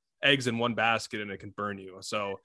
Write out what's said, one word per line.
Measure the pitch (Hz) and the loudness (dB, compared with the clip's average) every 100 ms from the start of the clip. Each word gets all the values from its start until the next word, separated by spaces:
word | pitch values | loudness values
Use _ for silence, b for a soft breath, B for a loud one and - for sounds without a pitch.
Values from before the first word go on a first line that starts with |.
| _ _ | _ _
eggs | 139 143 123 | 4 4 4
in | 117 | 2
one | 120 | 0
basket | 113 110 113 - 110 | 2 2 2 0 -6
and | 104 | -6
it | 98 | -8
can | 104 98 | -10 -6
burn | 104 98 | -6 -6
you. | 95 92 | -12 -14
So | - 107 101 95 | -6 -4 -4 -6